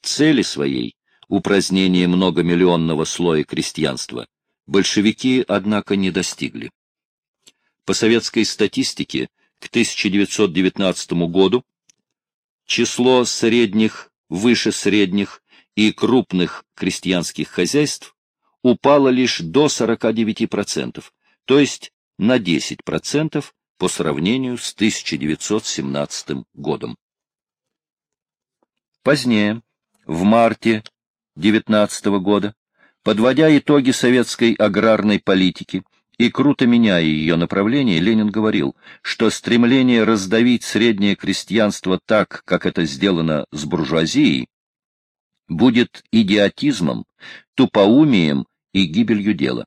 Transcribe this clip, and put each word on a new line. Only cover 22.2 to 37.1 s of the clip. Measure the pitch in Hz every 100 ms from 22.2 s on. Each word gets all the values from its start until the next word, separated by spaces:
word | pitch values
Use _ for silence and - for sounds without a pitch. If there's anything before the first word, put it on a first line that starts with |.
| 101 127
десять | 90 78 - - -
процентов | 78 - 143 156 151 - _ _ _
по | 90
сравнению | - 82 69 87 127 127 120
с | -
тысяча | - 107 - - 78
девятьсот | 73 76 - 107 -
семнадцатым | - 69 69 71 - - 71 60
годом. | - 73 69 60 58 _ _ _ _ _ _ _ _ _ _ _ _ _ _ _ _ _ _ _ _
Позднее, | - 143 123 107 104 117 _ _ _ _ -
в | 80
марте | 98 113 113 110 117 107 - _ _ _ _ -
девятнадцатого | 98 107 - 107 104 - 104 101
года, | 92 101 101 - _ _ _ _
подводя | 107 104 123 131 156 143
итоги | - 143 127
советской | 120 127 127 113 - 117
аграрной | - 104 98 113 107 104 101
политики | - 95 92 - - 92 - _ _ -
и | 120
круто | - 139 139 120
меняя | 120 113 87
её | 80